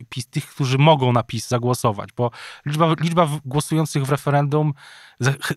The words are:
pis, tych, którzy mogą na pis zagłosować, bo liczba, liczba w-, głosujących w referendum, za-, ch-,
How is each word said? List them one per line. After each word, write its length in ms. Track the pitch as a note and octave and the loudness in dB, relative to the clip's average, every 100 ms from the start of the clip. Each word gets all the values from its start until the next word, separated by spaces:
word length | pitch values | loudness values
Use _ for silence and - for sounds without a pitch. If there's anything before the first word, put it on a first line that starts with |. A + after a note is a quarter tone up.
| - | -10
pis, 180 | C3 - | -12 -8
tych, 200 | D#3 - | -8 -6
którzy 320 | - C3 C3+ | -4 0 4
mogą 340 | D#3 D3 B2+ | 6 6 4
na 100 | A#2+ | 2
pis 260 | - A2+ - | 0 -6 -2
zagłosować, 600 | A#2+ B2 B2 A#2+ G2+ G2+ - | -2 0 0 0 -2 -6 -4
bo 140 | A#2+ - - - C#3+ | -4 -4 -18 -12 -4
liczba, 280 | D3+ E3 D#3+ | 0 2 2
liczba 260 | E3 E3+ D#3 | 0 2 0
w-, 140 | D3+ | -2
głosujących 600 | C3 D3 - D#3 D#3 D3 C3+ | -4 -4 0 0 0 -2 -2
w 40 | |
referendum, 640 | C#3 C#3+ C#3+ C#3+ D3+ D3+ C#3 - - - - | -2 0 0 2 0 0 -2 -10 -20 -16 -2
za-, 120 | B2+ | 0
ch-, 220 | C#3 - | 0 -4